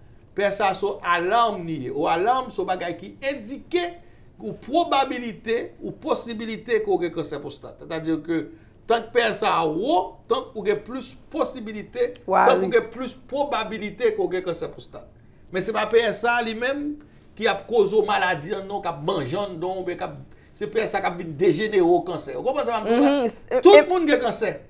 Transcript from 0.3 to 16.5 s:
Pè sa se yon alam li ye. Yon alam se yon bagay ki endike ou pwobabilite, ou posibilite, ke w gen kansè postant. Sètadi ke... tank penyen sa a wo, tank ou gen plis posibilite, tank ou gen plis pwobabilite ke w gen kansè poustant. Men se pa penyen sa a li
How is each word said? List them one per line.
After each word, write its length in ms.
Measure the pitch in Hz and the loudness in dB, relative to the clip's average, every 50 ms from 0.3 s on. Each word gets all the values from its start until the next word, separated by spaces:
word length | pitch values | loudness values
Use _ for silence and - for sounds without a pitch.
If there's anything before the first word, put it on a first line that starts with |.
| - | -4
Pè 140 | - 202 202 | 0 0 0
sa 220 | 196 - - 190 185 | 2 2 0 0 2
se 80 | - 202 | 0 -2
yon 160 | 202 202 - - 175 175 | -2 -4 -2 0 2 2
alam 460 | 175 175 185 214 240 233 226 202 185 170 | 2 2 2 4 4 4 4 0 -4 -6
li 220 | 165 160 139 127 | -6 -6 -6 -6
ye. 80 | 123 135 | -6 -2
Yon 160 | 143 160 170 | -2 2 2
alam 380 | 165 170 185 226 262 262 254 - | 2 2 2 2 2 0 -2 -4
se 80 | - - | -6 -4
yon 80 | 180 180 | -2 -2
bagay 240 | 185 180 175 175 165 - | -2 -4 -4 -6 -8 -8
ki 160 | 185 202 - - - | -12 -16 -14 -6 -4
endike 640 | 277 285 254 208 214 277 - - - - 359 349 349 349 - - - - - - - - | -4 -4 -4 -8 -12 -12 -14 -10 -2 0 0 0 0 -8 -12 -20 -20 -20 -20 -20 -20 -20
ou 160 | - - 214 170 - - | -12 -10 -10 -10 -10 -8
pwobabilite, 1040 | - 269 339 339 294 294 277 269 262 254 247 240 226 190 - - 220 226 240 339 - - - | 0 0 0 2 4 2 2 2 0 -2 -6 -6 -8 -10 -8 -4 -2 -2 -2 -2 -6 -12 -12
ou 140 | - 202 - | -12 -12 -12
posibilite, 840 | - - 320 247 - - 240 233 214 233 220 220 180 147 240 233 214 - | -8 -4 -4 -4 -2 -4 -8 -8 -8 -6 -6 -8 -8 -2 0 0 0 2
ke 80 | 202 | 2
w 80 | 185 165 175 | 0 0 0
gen 80 | 170 165 | -2 -4
kansè 260 | 165 151 151 151 143 | -6 -6 -6 -8 -10
postant. 380 | 147 143 139 - - 117 - - | -10 -12 -14 -14 -16 -18 -18 -18
Sètadi 380 | 143 147 165 160 156 160 160 156 151 | -10 -8 -8 -6 -2 -2 -2 -2 -2
ke... 160 | 165 165 160 151 - - - - - - - - - | -2 -2 -2 -2 -4 -12 -20 -20 -20 -20 -20 0 0
tank 180 | 226 233 226 - - | 0 0 0 0 0
penyen 180 | 240 233 220 190 - | 2 2 2 0 0
sa 160 | 220 196 170 | 0 2 2
a 80 | 160 165 | 2 2
wo, 540 | 156 156 170 208 277 339 359 381 - - - - - | 0 0 0 0 2 2 2 2 -2 -10 -18 -4 -2
tank 240 | 226 262 247 - | -2 -2 -2 -8
ou 120 | - 220 185 | -10 -4 0
gen 160 | 208 208 208 - | 0 0 0 -2
plis 300 | 214 247 269 - - - - - - | -8 -10 -10 -10 -10 -14 -16 -18 -8
posibilite, 800 | - 320 254 - - 254 214 214 214 208 196 - - 494 240 - - - - | -2 -2 -2 -2 -2 -10 -10 -10 -10 -10 -12 -8 -2 -2 -2 -2 -2 -10 -4
tank 380 | - 185 190 190 - - 185 | 2 4 6 6 6 6 6
ou 80 | - 185 | 2 4
gen 160 | - 226 - - - | 2 2 2 2 -8
plis 200 | 240 262 - - - - - | -8 -8 -8 -8 -12 -12 -6
pwobabilite 840 | 247 285 285 285 254 214 220 185 220 214 208 208 - - 247 220 214 | -2 -2 -2 0 -2 -4 -4 -4 -6 -6 -8 -8 -6 0 0 0 2
ke 60 | - | 2
w 100 | 180 165 | -2 0
gen 120 | 180 185 - | 0 -2 -2
kansè 240 | 180 165 - 160 147 | -4 -4 -4 -6 -10
poustant. 320 | - - - - - - - - - - - - - - - - | -10 -14 -18 -18 -18 -20 -20 -20 -20 -20 -20 -20 -20 -20 -18 -6
Men 120 | - 190 185 | -4 -4 -2
se 100 | 226 214 | -2 -2
pa 120 | 208 214 208 | -2 0 4
penyen 240 | 226 226 233 214 196 | 4 4 4 4 0
sa 220 | - 226 240 240 240 | 0 0 0 2 2
a 40 | 233 | 0
li 120 | 220 | -2